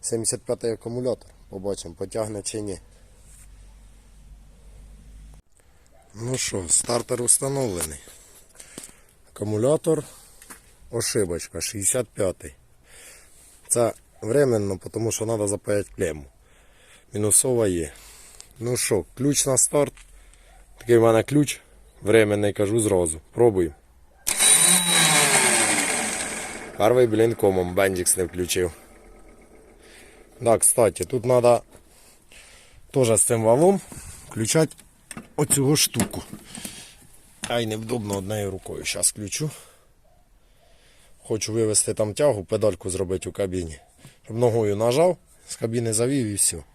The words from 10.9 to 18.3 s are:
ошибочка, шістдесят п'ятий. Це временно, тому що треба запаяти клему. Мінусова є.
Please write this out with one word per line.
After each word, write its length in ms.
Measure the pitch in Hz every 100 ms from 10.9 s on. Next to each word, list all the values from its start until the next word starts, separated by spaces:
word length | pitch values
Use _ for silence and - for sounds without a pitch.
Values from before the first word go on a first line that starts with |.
ошибочка, 680 | 117 117 123 95 82 - 85
шістдесят 460 | - 110 98 131 120
п'ятий. 480 | - 98 85 - - _ _ _ - - - - - - - -
Це 260 | - 117 - _ -
временно, 580 | 107 127 139 113 101 92 -
тому 200 | 107 113
що 140 | - 110
треба 220 | 113 104
запаяти 420 | 101 - 104 95 -
клему. 300 | 92 78 69 _ _ _ _ - _ - _
Мінусова 540 | 104 104 98 139 123 107
є. 260 | 90 78 - - - -